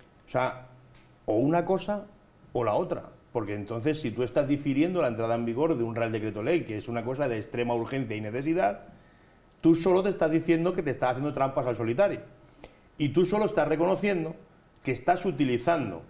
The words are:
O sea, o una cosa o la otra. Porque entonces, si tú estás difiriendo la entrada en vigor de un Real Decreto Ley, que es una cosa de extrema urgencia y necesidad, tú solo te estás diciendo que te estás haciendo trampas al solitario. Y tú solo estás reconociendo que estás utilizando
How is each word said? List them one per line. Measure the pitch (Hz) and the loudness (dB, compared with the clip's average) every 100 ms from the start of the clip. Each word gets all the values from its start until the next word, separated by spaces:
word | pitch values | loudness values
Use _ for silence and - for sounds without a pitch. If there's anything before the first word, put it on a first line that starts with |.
| - - - | -20 -20 -4
O | |
sea, | 127 127 - - - - - - - | -2 0 -4 -14 -20 -20 -20 -20 -10
o | - 110 | -2 2
una | 139 170 | 2 2
cosa | 175 190 196 208 202 - - _ - | 2 0 0 -6 -8 -18 -20 _ -6
o | 127 | -2
la | 113 | 2
otra. | 110 180 - - - - | 2 0 -4 -8 -18 -8
Porque | 120 104 | -4 -4
entonces, | 104 101 113 123 151 | -4 -6 -4 -2 -2
si | 120 | -2
tú | 113 | -2
estás | 123 - 139 | -2 0 0
difiriendo | 143 143 135 170 180 | 0 0 2 2 2
la | 135 | 0
entrada | 113 113 | 0 0
en | 117 | 0
vigor | 117 117 165 143 | -2 0 0 0
de | |
un | 117 113 | -2 -2
Real | 113 | -2
Decreto | 110 107 101 | -2 -4 -4
Ley, | 113 175 | -2 -2
que | 117 107 | -2 -8
es | 107 | -6
una | 117 | -4
cosa | 113 131 143 | -4 -2 -2
de | 113 | -4
extrema | 104 120 120 | -4 -4 -2
urgencia | 120 110 135 117 107 | -2 -2 -4 -4 -6
y | |
necesidad, | 107 120 143 165 139 101 - - - - - - _ _ | -6 -4 -2 0 0 -2 -10 -20 -20 -20 -20 -20 _ _
tú | 160 | 4
solo | 165 180 185 | 6 6 4
te | 196 | 4
estás | 180 160 | 2 2
diciendo | 160 160 165 170 | 2 2 2 2
que | 180 | 0
te | 151 | -2
estás | 120 127 | 0 0
haciendo | 127 147 | 0 -2
trampas | 139 135 135 127 | 0 -2 0 -2
al | |
solitario. | 117 113 120 202 143 - - - - - - _ - | 0 0 2 2 0 -10 -20 -20 -20 -20 -20 _ -4
Y | 147 | 0
tú | - | 2
solo | 180 208 214 | 2 2 2
estás | 208 147 | 2 2
reconociendo | 156 170 190 202 185 160 165 - - _ _ | 2 2 2 0 0 -4 -8 -18 -20 _ _
que | - | -6
estás | 123 - 175 | -2 0 2
utilizando | 196 143 135 120 170 170 117 85 - | 0 0 2 2 2 0 0 -6 -14